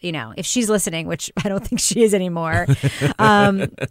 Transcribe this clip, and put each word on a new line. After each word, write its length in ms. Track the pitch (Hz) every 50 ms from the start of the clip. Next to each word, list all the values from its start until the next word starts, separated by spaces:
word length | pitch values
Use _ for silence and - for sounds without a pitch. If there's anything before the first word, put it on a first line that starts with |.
you 100 | - 175
know, 240 | 156 143 113 113 104
if 80 | - -
she's 240 | - - 247 226 208
listening, 380 | 214 202 - 208 165 165 160
which 240 | 170 170 - - - -
<laughs> 60 | - -
I 60 | 208
don't 160 | 196 196 -
think 140 | - 240 -
she 240 | - - - 240 226
is 100 | 214 208
anymore, 540 | 190 185 180 170 165 165 160 165 175 175 - 135 - - 139 - - 147 - -
um, 440 | - 220 214 208 208 202 202 196 196 - - - - - -